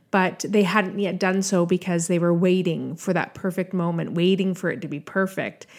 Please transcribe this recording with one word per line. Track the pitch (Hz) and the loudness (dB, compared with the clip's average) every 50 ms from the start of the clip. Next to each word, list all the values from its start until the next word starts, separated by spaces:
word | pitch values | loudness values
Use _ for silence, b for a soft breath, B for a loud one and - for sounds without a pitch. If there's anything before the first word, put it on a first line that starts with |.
| B - | B -2
but | - 190 185 180 - - - | 0 2 2 2 -2 -4 -6
they | - 208 208 | 0 2 2
hadn't | 196 170 196 214 185 185 - 202 | 2 4 2 2 0 0 -2 -2
yet | 202 175 180 180 | -2 -2 -2 0
done | 202 185 185 196 | 0 2 2 2
so | 190 - 196 175 175 | 0 2 2 2 4
because | 170 180 175 - 185 175 170 165 | 2 0 0 0 0 -2 -2 0
they | - 180 170 | 0 0 2
were | 175 170 170 | 2 2 2
waiting | 170 185 185 185 185 175 175 160 151 131 131 165 | 4 4 4 4 2 2 0 -2 -2 -6 -8 -8
for | - - 190 180 | -6 -4 -2 0
that | 165 - - - | 0 -2 -4 -8
perfect | - - 190 175 196 180 185 | -6 -6 -4 -2 -4 -6 -4
moment, | - 180 170 175 170 165 160 - | -2 -2 -2 0 -2 -2 -4 -2
waiting | - 170 175 185 196 185 185 190 175 | 0 2 4 4 4 2 2 -2 -2
for | - - 165 | -2 -4 -4
it | - - | -4 -4
to | 160 | -6
be | 143 147 143 | -8 -8 -8
perfect. | - - - 190 190 190 - 156 127 104 - - - B B | -10 -4 -2 -2 -2 -2 -2 -6 -6 -6 -8 -12 -20 B B